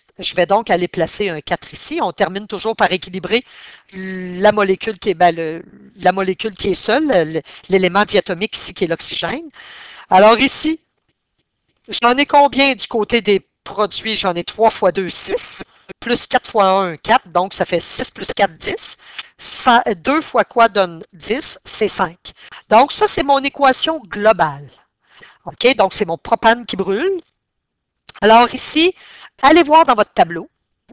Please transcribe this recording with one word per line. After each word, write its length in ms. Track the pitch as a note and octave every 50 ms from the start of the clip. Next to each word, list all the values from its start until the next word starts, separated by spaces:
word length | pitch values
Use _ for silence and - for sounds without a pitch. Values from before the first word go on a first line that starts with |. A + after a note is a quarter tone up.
| _ _ _ -
Je 160 | F#3 - -
vais 100 | F3+ F3
donc 240 | D#3 G3 G#3+ A3+ -
aller 200 | G3 F3 F3+ F3
placer 400 | - F3+ E3+ D#3 - - G#3 G3
un 100 | E3+ D3+
quatre 320 | - - F3+ - - -
ici. 280 | - - - - D4 E4+
On 100 | - -
termine 340 | - - G3+ D#3+ F#3 G3 G#3
toujours 300 | - - F#3 - A3 A3+
par 160 | - A3 -
équilibrer 540 | F3 - - - F3 F#3 E3+ F3+ G3 A#3+ B3+ _ - - - - - - _ _ -
la 580 | F#3+ F#3+ F#3+ F#3 F#3 F#3 F3+ F3+ F3+ G3 G#3
molécule 480 | G#3 G#3 G3+ F#3+ F#3+ - - A3 G#3+ F3
qui 120 | - A3
est, 20 | F3+
ben, 200 | D#3+ F3+ F3 E3
le, 300 | E3 E3 D#3+ D#3+ E3 - - - - - - _
la 160 | - F3+ F3+
molécule 420 | F3+ F#3+ F#3+ F#3 F#3 - - A3 G3
qui 180 | - - G#3
est 40 | F3+
seule, 320 | - - - G#3+ C#4 D#4+ D4
le, 340 | A#3 F#3 D#3+ D#3 D#3+ D#3+ - - - - - -
l'élément 340 | F3+ F#3+ F#3 F3+ F3 G3+ G#3
diatomique 540 | - - G3+ - - F#3+ E3 G3 A3 - -
ici 160 | - - -
qui 100 | - G3+
est 40 | D#3
l'oxygène. 600 | E3 - - - - - - E3+ G#3 C#4+ E4+ D4+ - - - - - - - - - - - -
Alors 280 | F#3+ F#3 G3+ G#3+ A3+ G#3+
ici, 440 | B3+ C#4 - - - D4+ D#4+ - _ _ _ _ _ _ _ _ _ _ _ _ _ _ _ _ _ _ _ _ _ - G3+ - -
j'en 140 | A#3+ B3 C4
ai 80 | C#4+
combien 480 | - - C#4+ C#4+ C#4 A3 B3+ C#4 C#4 C4
du 120 | G3+ -
côté 360 | - - A#3 G#3 - - A#3
des 260 | G3 G#3+ G3+ F#3+ - _ _ _ -
produits ? 540 | - - - G#3+ F#3+ - - - A3 A3 -
J'en 160 | - G3 F3
ai 100 | E3+ F3
trois 260 | - - - A3 A3+
fois 220 | - - - F#3
deux, 180 | E3 - F#3 E3+
six, 540 | - - - - G4 - - - - - - _ _ _ _ - - -
plus 260 | - A#3 A#3+ - - -
quatre 240 | - B3+ - -
fois 160 | - A3+ G3 F#3+
un, 300 | F#3+ G3 F#3+ F3+ D#3+ C#3+
quatre, 320 | - - A3 B3+ - F#3
donc 240 | D#3+ F3 F3+ G3 -
ça 100 | - F3+
fait 160 | - - E3+
six 320 | - - - - B3+ -
plus 160 | - - G3 - -
quatre, 240 | - G3+ F#3+ E3 D3
dix. 400 | - - - F#4+ - - - - _ - - - - - _ -
Ça, 440 | - - - - - C4 A#3+ A#3 - - G#3 F3 D#3
deux 160 | - C#4 D#4
fois 240 | - - - B3 G3+
quoi 240 | _ - A#3+ A3+ A3+
donne 340 | F#3+ G#3 F#3+ F3 E3+ D#3+ - - _
dix ? 460 | E3+ - - A3 C4 - - - - -
C'est 240 | - - - A3 G3
cinq. 300 | - - G3 E3 E3+ _ - - - _ - - - - - -
Donc 240 | G#3 A3 C4 D4
ça, 160 | - - G#4+ G#4
c'est 160 | - - D#4
mon 160 | C#4 C#4+ C#4
équation 600 | C4+ C#4 - - C#4 C4+ C4 - - D#4+ D#4+ D#4 A3+
globale. 640 | F3 - G3+ G3+ G#3+ A3 F3+ E3+ D#3 C#3+ C#3+ D3 B2+ _ _ _ _ _ _ _ _ _ _ - - _ _ -
OK, 280 | E3+ - - - B3 C4+ A3
donc 160 | G3+ F#3+ -
c'est 120 | - G3+
mon 120 | E3+ E3 D#3+
propane 480 | - - A#3 - - A3+ A3+ A#3+ A#3+
qui 100 | - -
brûle. 460 | F#3 F#3+ F#3 G3 G#3+ D4+ F#4+ G4 F4 - _ _ _ _ _ _ _ _ _ _ _ _ _ _ _ _ - - -
Alors 320 | - G#3+ A3 A#3 A#3+ A#3 -
ici, 400 | B3+ - - - D4+ D#4+ F4+ F#4 _ - - - - - - _ -
allez 220 | - C4+ D#4 F4 E4
voir 220 | C#4 D4+ D#4+ E4
dans 80 | C4+ B3+
votre 180 | G#3 G#3 -
tableau. 380 | - - - E3 E3+ E3 G3 D#4 _ _ _ _ _ _ _ _